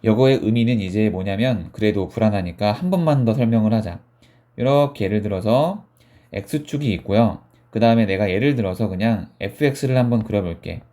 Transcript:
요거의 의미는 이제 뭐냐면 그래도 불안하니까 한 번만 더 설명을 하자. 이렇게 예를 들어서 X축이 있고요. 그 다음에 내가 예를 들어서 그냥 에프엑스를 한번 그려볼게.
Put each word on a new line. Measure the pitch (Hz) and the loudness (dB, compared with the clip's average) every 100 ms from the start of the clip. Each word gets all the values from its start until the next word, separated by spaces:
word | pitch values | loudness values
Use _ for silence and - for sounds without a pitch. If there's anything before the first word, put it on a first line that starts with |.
요거의 | 107 110 131 135 | 2 4 4 4
의미는 | 107 113 117 120 | 2 2 2 0
이제 | 95 98 107 | 0 0 0
뭐냐면 | 92 95 98 123 110 82 | 0 -4 -2 -2 -2 -6
그래도 | - 107 101 92 | -2 0 0 -4
불안하니까 | - 110 101 87 85 104 | 0 0 0 -4 -2 -2
한 | 104 180 | -2 -2
번만 | 185 160 143 113 | 0 2 2 2
더 | |
설명을 | 110 117 113 107 | 2 2 2 2
하자. | 110 101 87 _ _ _ _ _ - | 0 -2 -10 _ _ _ _ _ -4
이렇게 | 123 143 143 - 98 | 0 2 2 -2 -2
예를 | 104 | 0
들어서 | 101 98 98 123 160 202 - _ _ _ _ | -2 -4 0 2 2 -4 -14 _ _ _ _
X축이 | - - 151 147 147 143 | -12 -6 -8 -6 -4 -2
있고요. | 90 - 101 117 - _ _ _ | -4 0 2 2 0 _ _ _
그 | 110 | 0
다음에 | 113 117 107 | 4 4 2
내가 | 95 104 | 0 0
예를 | 92 139 135 | 2 0 0
들어서 | 98 90 107 | -2 -2 -4
그냥 | 92 110 107 - _ | 0 0 0 -4 _
에프엑스를 | 101 - 147 135 131 127 | -10 -2 -2 0 0 0
한번 | 120 117 | 2 0
그려볼게. | 101 104 90 82 - 90 - | 0 -2 -2 -8 -10 -12 -14